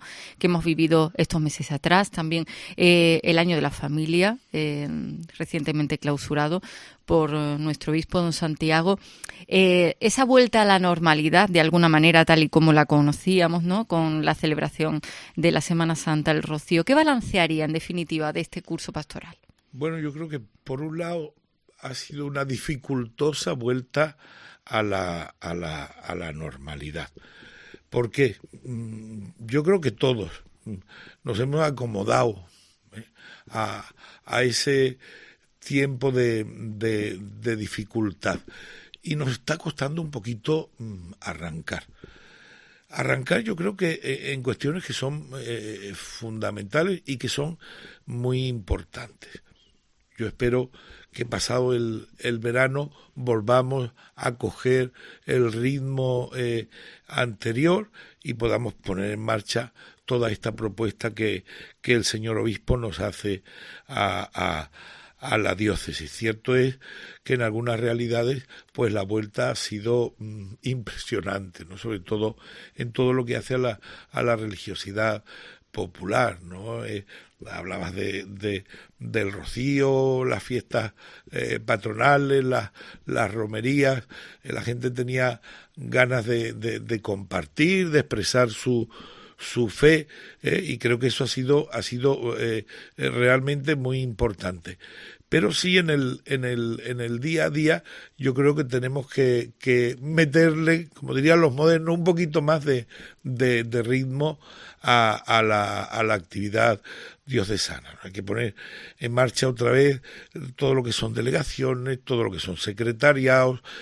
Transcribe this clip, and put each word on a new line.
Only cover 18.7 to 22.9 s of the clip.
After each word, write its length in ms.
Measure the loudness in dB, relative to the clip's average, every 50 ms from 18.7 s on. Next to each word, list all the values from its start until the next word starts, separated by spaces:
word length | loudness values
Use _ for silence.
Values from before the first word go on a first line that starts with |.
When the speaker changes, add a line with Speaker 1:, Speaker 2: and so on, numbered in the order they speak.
| -8 -8 -8 -8
Speaker 1:
pastoral? 460 | -8 -8 -10 -10 -12 -14 -16 -16 -20 _ _ _ _ _ _ _ -10
Speaker 2:
Bueno, 240 | -6 -6 -4 -4 -4
yo 140 | -6 -6
creo 160 | -6 -8 -10 -8
que, 100 | -8 -10 -10 -14 _ _ -10
por 180 | -8 -8 -6
un 160 | -6 -6 -6 -6
lado, 360 | -6 -4 -4 -6 -8 -10 -14 _ _ _ _ _ _ _ _ _
ha 140 | -14 -12 -12
sido 320 | -12 -12 -10 -10 -8 -8
una 180 | -6 -4 -4 -2
dificultosa 1080 | -2 -4 -4 -4 -6 -6 -6 -4 -4